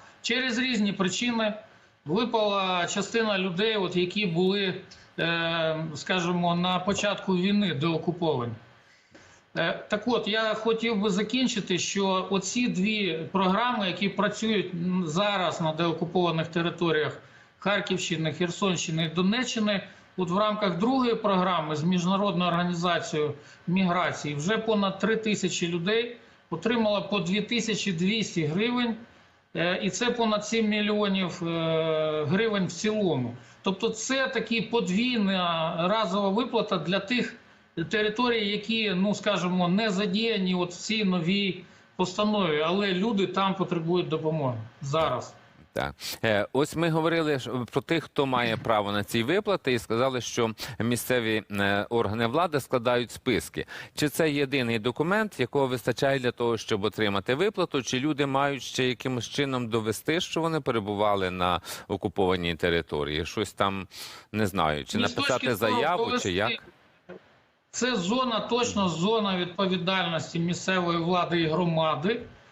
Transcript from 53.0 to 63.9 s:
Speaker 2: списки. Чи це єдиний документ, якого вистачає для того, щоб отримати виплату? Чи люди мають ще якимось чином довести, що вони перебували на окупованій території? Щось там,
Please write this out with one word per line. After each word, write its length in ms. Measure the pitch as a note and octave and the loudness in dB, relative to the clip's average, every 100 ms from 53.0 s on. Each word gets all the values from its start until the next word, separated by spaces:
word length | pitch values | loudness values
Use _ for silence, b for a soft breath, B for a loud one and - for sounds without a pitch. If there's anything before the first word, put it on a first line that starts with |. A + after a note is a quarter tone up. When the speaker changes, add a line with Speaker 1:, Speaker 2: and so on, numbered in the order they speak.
| A#2+ | 0
Speaker 2:
списки. 540 | - - G2 - - - B B - | -4 0 0 0 -8 -10 B B -2
Чи 140 | D3+ | 0
це 220 | - D#3+ | 2 2
єдиний 480 | C#3+ C#3 C3+ A#2+ A#2 | 2 0 0 0 0
документ, 600 | A2+ - D#3 G#3 G#3+ - | 0 0 0 0 0 -2
якого 280 | B2 C#3+ C3+ | -2 0 0
вистачає 520 | B2+ - B2 C#3 C3+ | 0 -2 0 2 2
для 120 | B2 | 0
того, 260 | - A#2+ A2+ | 0 0 0
щоб 260 | - A2 | -2 -2
отримати 520 | G2+ G#2 G#2+ G2 F#2+ C3 | -2 0 0 2 0 0
виплату? 480 | G3+ G#3+ E3+ C#3+ | 0 0 -2 -2
Чи 160 | A#2+ B2+ | -2 -2
люди 260 | D3 C#3+ C#3+ | 0 0 0
мають 380 | C3+ C#3+ C#3 | 2 0 0
ще 240 | - - B2+ | -4 -2 0
якимось 420 | B2 C3 B2 - | 0 -2 -4 -4
чином 400 | - C#3 C3 A#2 | -2 0 -2 0
довести, 520 | A2+ A2 G#2+ - D#3+ | 0 0 -2 -2 -2
що 200 | - E3+ | -2 -2
вони 200 | E3 D#3+ | -2 0
перебували 720 | C#3 A#2 G2+ G2+ G#2 G2+ F#2 | 0 0 0 2 2 4 0
на 300 | F2+ F2+ F2 B B - | 0 0 0 B B -6
окупованій 680 | G2 G#2 F#2 F#2 F#2 F2 D#2+ | -4 -2 2 2 2 0 0
території? 720 | F2+ E2+ - D#2 D2 D2+ F2 | 2 0 0 -4 -2 -4 -4
Щось 280 | - G2+ | -4 -4
там, 340 | - G2+ F#2+ F#2 | 0 0 0 -8